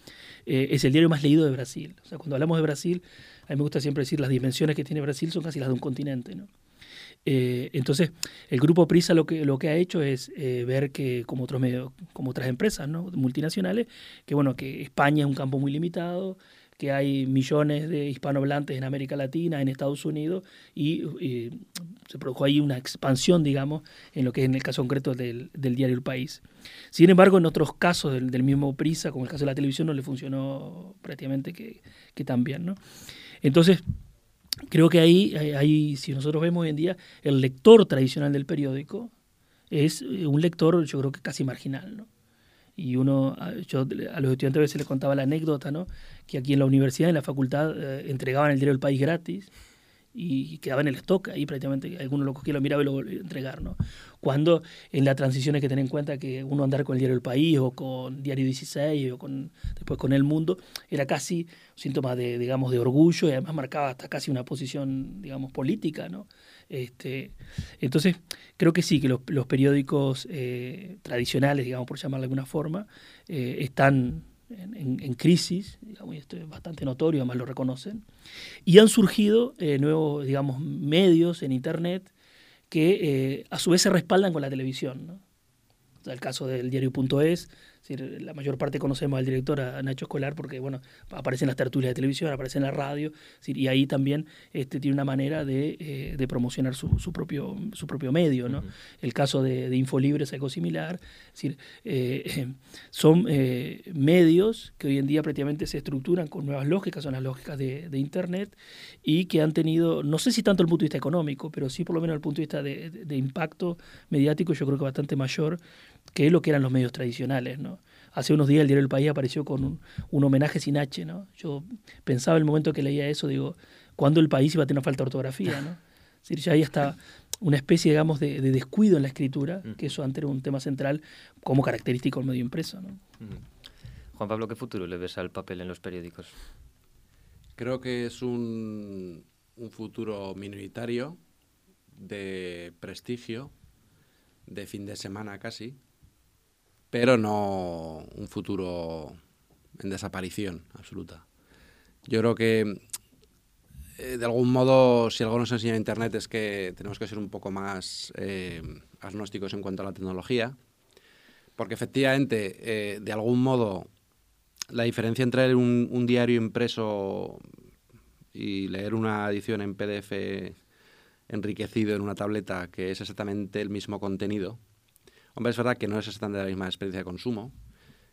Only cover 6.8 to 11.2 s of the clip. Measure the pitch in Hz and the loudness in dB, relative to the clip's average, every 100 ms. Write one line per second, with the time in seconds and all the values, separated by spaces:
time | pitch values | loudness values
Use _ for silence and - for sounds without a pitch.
6.8 | - - - - - 131 123 123 139 151 | -20 -20 -20 -8 0 2 2 -2 -4 -2
7.8 | 135 139 160 - - - - 151 151 170 | 0 2 2 -2 -12 -12 -4 4 6 6
8.8 | 160 175 170 165 151 165 143 131 160 160 | 6 6 6 4 4 0 0 0 2 2
9.8 | 180 175 139 131 - 381 135 123 123 135 | 2 0 0 -2 -6 -6 -4 -2 -2 0
10.8 | 139 139 135 123 | -2 -2 -4 -4